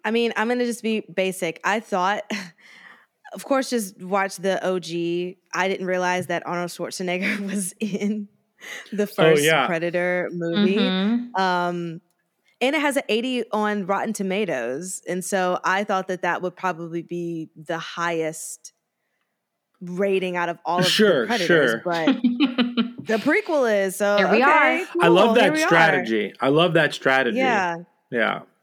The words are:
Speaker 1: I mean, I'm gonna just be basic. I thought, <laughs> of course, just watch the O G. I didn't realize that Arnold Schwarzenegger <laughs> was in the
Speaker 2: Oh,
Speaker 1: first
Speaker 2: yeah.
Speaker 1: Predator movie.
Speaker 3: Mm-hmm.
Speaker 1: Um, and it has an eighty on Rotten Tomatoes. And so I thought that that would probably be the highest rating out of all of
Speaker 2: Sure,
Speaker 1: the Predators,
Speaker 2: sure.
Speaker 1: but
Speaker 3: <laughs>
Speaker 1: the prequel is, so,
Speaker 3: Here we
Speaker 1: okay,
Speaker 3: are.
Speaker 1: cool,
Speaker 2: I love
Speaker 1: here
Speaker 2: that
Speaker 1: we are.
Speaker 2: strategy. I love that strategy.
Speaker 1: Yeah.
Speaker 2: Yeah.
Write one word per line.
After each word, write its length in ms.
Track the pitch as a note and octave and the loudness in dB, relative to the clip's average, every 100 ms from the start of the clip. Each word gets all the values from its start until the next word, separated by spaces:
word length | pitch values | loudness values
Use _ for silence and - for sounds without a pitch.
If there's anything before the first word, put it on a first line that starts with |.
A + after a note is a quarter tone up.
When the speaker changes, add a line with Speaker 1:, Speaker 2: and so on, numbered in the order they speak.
Speaker 1:
I 60 | G#3+ | 0
mean, 220 | A#3 A#3 G#3 | 0 0 0
I'm 120 | A3 | 0
gonna 160 | B3 | 0
just 180 | A#3+ A3+ | 0 -2
be 180 | A3 A3 | -2 -2
basic. 600 | - E3+ F#3+ F3+ E3+ E3 | -2 -2 -2 -2 -6 -4
I 160 | F3+ G#3+ | -2 -2
thought, 440 | A3 G3 F3+ G#3 - | -2 -2 0 -2 -4
<laughs> 1040 | G#3 F3+ _ - - - - _ _ - | -10 -10 _ -20 -20 -20 -20 _ _ -18
of 100 | G3 | -16
course, 260 | - C4+ B3+ | -2 -2 0
just 320 | A#3+ G3 - | -4 -4 -12
watch 340 | F3+ G3 G3 F#3 | -4 -2 -2 -2
the 280 | F#3+ F#3 | -2 0
O 140 | F#3 F#3 | 0 -2
G. 600 | D#3+ E3+ E3+ F3 F3+ - _ | -4 -4 -2 -2 -6 -10 _
I 140 | E3 F#3+ | -4 -2
didn't 180 | F#3+ F3+ | -2 -2
realize 400 | F#3 F3+ F3+ F3+ | 0 0 -2 -2
that 180 | E3+ - | -4 -4
Arnold 240 | F3 F3 | -4 -6
Schwarzenegger 680 | - F3 - F3+ F3+ G3 G#3 | -6 -8 -6 -4 -2 -4 -4
<laughs> 100 | G3+ | -6
was 220 | G3+ F3+ - | -6 -6 -6
in 480 | G#3+ F#3 G3+ G#3+ G3+ _ _ _ - - - | -6 -2 -2 -4 -8 _ _ _ -18 -16 -10
the 120 | G3+ | -4
Speaker 2:
Oh, 20 | G3+ | -4
Speaker 1:
first 360 | - D#3+ D3+ | 4 6 6
Speaker 2:
yeah. 220 | D3+ D#3 C3 | 6 4 2
Speaker 1:
Predator 640 | E3 E3+ F3 F3+ F3+ F3 | 0 -2 -2 0 -2 -2
movie. 440 | F3 E3 E3+ G3+ G3+ | -4 -4 0 2 2
Speaker 3:
Mm-hmm. 580 | F#3+ F#3 G3+ A#3+ A#3+ F#3+ | 0 0 0 -2 -2 -2
Speaker 1:
Um, 600 | F#3+ F3+ F3 F3 E3+ E3 _ _ _ _ _ _ | 0 2 0 -4 -6 -10 _ _ _ _ _ _
and 160 | B3+ D4+ | 0 2
it 40 | |
has 160 | C#4+ C4+ | 0 0
an 60 | - | 0
eighty 360 | G#3+ C4 B3 - | -2 0 -4 -2
on 360 | G#3+ G#3+ G#3 F3+ | -2 0 -2 -2
Rotten 260 | G3 D3+ | -2 -2
Tomatoes. 920 | G#3 F#3+ F#3+ G3 C3 A#2+ C3+ F#3 - - | -4 -4 -2 -2 -2 -4 -6 -8 -12 -6
And 160 | F3+ | -6
so 340 | F3+ G3 F3+ F3+ | -2 -2 0 0
I 180 | E3+ F#3+ | 0 -2
thought 220 | G#3 F#3+ F#3 | 0 -2 -2
that 140 | F3+ | -4
that 200 | F3 E3+ | -2 -2
would 120 | F3+ E3+ | -4 -4
probably 460 | F#3 E3 E3+ E3+ | -4 -4 -8 -8
be 480 | - F3 E3+ E3 D#3+ - | -8 -8 -6 -8 -10 -16
the 220 | D#3 E3 | -8 -8
highest 960 | - - E3+ E3 D#3 D#3+ - - - _ _ _ _ _ _ _ _ _ _ _ | -6 -4 -2 -2 -2 -6 -14 -16 -20 _ _ _ _ _ _ _ _ _ _ _
rating 560 | F3+ F3 G3 F#3+ F#3 F3+ | -10 -4 0 0 0 -2
out 120 | E3+ | -4
of 100 | E3+ | -4
all 140 | - F3 | -2 0
of 80 | F3+ | 2
Speaker 2:
Sure, 360 | F#3 G#3+ D3 | 4 4 4
Speaker 1:
the 40 | A2+ | 2
Predators, 440 | A#3 E3+ E3 C3 | -2 2 4 4
Speaker 2:
sure. 100 | A2+ | 0
Speaker 1:
but 220 | F3 E3+ D#3+ | -2 0 0
Speaker 3:
<laughs> 160 | - B3 - C4+ - A#3+ - G#3+ - C#3 | 0 0 0 -2 0 -2 -2 -4 -8 -4
Speaker 1:
the 120 | A3 | -2
prequel 680 | C4 F#4 G4+ D4+ A#3+ G#3 | 2 0 2 0 2 2
is, 120 | G3 F#3 | 0 0
so, 200 | G3+ G3+ | 2 2
Speaker 3:
Here 140 | G3 | 4
we 60 | G#3+ | 4
Speaker 1:
okay, 380 | C4+ D#4 C#4 C4 | 6 4 4 0
Speaker 3:
are. 40 | F#4 | -4
Speaker 1:
cool, 100 | F4 | 2
Speaker 2:
I 60 | E4+ | 6
love 260 | F3 A3+ A3+ | 8 6 6
Speaker 1:
here 60 | G3+ | 4
Speaker 2:
that 60 | |
Speaker 1:
we 80 | D#3 | 4
are. 20 | - | 4
Speaker 2:
strategy. 680 | E3+ D#3+ C#3+ A2+ A2 G2+ - | 6 6 4 0 -2 -2 -2
I 100 | C3 | 2
love 240 | D3 F3 | 4 4
that 200 | E3 D3 | 4 2
strategy. 440 | - C#3 C3 B2 A#3 | 0 2 4 2 2
Speaker 1:
Yeah. 400 | C4 A3 F3+ E3+ F3 _ _ | 2 2 0 -4 -12 _ _
Speaker 2:
Yeah. 300 | B2 G#2+ G2 - _ | 0 0 -2 -10 _